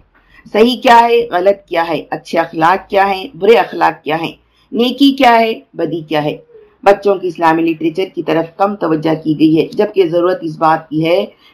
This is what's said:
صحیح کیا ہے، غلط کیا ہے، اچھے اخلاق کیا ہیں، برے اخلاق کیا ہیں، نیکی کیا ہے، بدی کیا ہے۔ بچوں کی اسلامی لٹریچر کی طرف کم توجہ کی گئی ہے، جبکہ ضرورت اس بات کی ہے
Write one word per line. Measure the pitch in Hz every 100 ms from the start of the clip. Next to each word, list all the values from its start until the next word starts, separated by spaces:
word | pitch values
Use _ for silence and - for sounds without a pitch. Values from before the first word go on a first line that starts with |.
| _ _ _ _ -
صحیح | 208 233 254
کیا | 254 233
ہے، | 233 233 233
غلط | 180 190 196 -
کیا | 170 170
ہے، | 147 -
اچھے | 156 - 165
اخلاق | 160 165 160 190 -
کیا | 196 196
ہیں، | 190 185
برے | 160 196 220
اخلاق | 175 170 165 160
کیا | - 160
ہیں، | 160 - _ _ _
نیکی | 202 247 247 277
کیا | 269 247 233
ہے، | 226 226 -
بدی | 160 165 165
کیا | 156 156
ہے۔ | 147 - _ - - _
بچوں | 196 202 202
کی | 190 185
اسلامی | 165 165 165
لٹریچر | 165 160 160 160 185
کی | -
طرف | 160 160 160 -
کم | 196 202
توجہ | 170 156 160 156
کی | 156 147
گئی | 160 156
ہے، | -
جبکہ | - 208 196 170
ضرورت | 170 175 185
اس | 165 156
بات | 160 160 -
کی | 156 160
ہے | 185 214 _ _